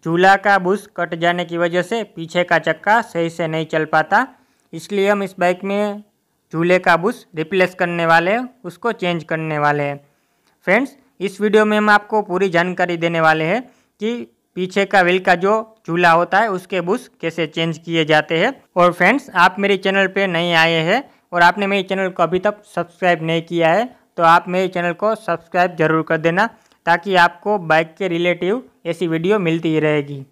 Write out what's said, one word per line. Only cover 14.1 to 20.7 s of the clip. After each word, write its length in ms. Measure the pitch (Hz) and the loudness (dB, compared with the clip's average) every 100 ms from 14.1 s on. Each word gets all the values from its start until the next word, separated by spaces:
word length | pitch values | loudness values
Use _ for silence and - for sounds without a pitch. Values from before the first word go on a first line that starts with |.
| 240 233 _ _ - | -6 -10 _ _ -8
पीछे 280 | 185 202 | -4 -2
का 160 | 196 202 | 2 2
व्हील 160 | 175 185 | 4 2
का 140 | 185 175 | 2 0
जो 160 | 190 220 226 _ - | 2 -2 -4 _ -6
झूला 240 | 170 175 | 0 4
होता 280 | 165 175 190 | 4 2 0
है, 100 | 226 | 0
उसके 320 | 185 180 190 | -4 -6 -6
बुश 240 | 175 240 - _ | -2 -4 -6 _
कैसे 260 | 165 160 156 | -8 -4 -6
चेंज 300 | 165 165 160 | -4 -4 -6
किए 260 | - 165 | -4 -2
जाते 340 | 156 156 151 165 | 2 2 2 -2
हैं। 140 | 214 269 _ - | -2 -4 _ 0
और 160 | 175 | 2
फ्रेंड्स, 360 | 170 180 269 - | 2 0 0 -2
आप 220 | 180 185 185 | 2 2 2
मेरे 180 | 196 196 | -2 0
चैनल 300 | 190 196 190 | 0 0 0
पे 180 | 190 196 | 0 -2
नए 260 | 165 175 | 0 0
आए 260 | 165 160 | 2 2